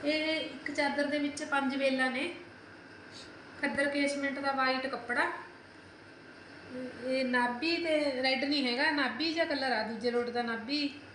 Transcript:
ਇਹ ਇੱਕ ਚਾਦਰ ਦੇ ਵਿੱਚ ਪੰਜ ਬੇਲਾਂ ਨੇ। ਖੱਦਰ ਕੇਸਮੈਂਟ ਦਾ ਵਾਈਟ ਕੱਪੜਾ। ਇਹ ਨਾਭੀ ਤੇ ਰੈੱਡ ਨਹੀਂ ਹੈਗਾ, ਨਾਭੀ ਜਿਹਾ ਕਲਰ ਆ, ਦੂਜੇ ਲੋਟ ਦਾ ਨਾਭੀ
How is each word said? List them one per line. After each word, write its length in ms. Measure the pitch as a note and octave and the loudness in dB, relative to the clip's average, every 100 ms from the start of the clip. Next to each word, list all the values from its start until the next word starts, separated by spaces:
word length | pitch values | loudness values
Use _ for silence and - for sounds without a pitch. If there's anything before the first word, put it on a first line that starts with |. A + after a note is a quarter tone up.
| D4 | 2
ਇਹ 320 | D#4 D#4 D#4+ | 2 2 0
ਇੱਕ 300 | - - - | -2 -6 -4
ਚਾਦਰ 340 | D4 C#4 C4+ | 0 2 2
ਦੇ 140 | C#4+ D4 | 2 2
ਵਿੱਚ 260 | C#4+ - | 0 -2
ਪੰਜ 320 | D4+ C#4 C4+ C4+ | 0 2 2 2
ਬੇਲਾਂ 340 | C4+ C4 C4 | 2 4 2
ਨੇ। 240 | B3 F4 - - - - - - - - - - - - - | 2 -2 -4 -12 -16 -18 -18 -18 -18 -16 -16 -16 -16 -16 -2
ਖੱਦਰ 260 | C#4+ C#4 C#4+ | 0 2 2
ਕੇਸਮੈਂਟ 500 | C#4+ C#4 C#4+ C#4 C#4 | 4 2 2 -2 0
ਦਾ 140 | C#4 | 0
ਵਾਈਟ 340 | C4+ C4 C4 C4 | 2 2 2 0
ਕੱਪੜਾ। 460 | A#3 - B3 F4 - - - - - - - - - - - - - - B3+ B3+ - | -4 -2 0 0 -2 -10 -16 -18 -20 -20 -20 -20 -18 -18 -18 -18 -18 -12 -8 -8 -6
ਇਹ 200 | B3+ C4 | -2 0
ਨਾਭੀ 520 | B3+ B3 A#3+ A#3+ D#4+ E4+ | 4 4 2 2 0 2
ਤੇ 460 | E4 D4+ D4 B3+ | 4 4 4 2
ਰੈੱਡ 220 | C4 C4 | 2 2
ਨਹੀਂ 220 | C#4+ D4 B3 | 2 2 2
ਹੈਗਾ, 240 | A#3+ D#4 | 2 2
ਨਾਭੀ 420 | D4 B3+ A3+ D#4+ | 4 0 0 0
ਜਿਹਾ 120 | D#4+ | 2
ਕਲਰ 280 | E4 C#4+ C4 | 2 2 2
ਆ, 100 | A3+ | 0
ਦੂਜੇ 280 | G#3+ A3+ A#3+ | 0 -2 0
ਲੋਟ 200 | A#3+ A#3+ | 2 0
ਦਾ 120 | A#3+ | -2
ਨਾਭੀ 580 | A#3 A3+ A3 D4 C#4+ - - | -2 -2 -2 0 0 -4 -16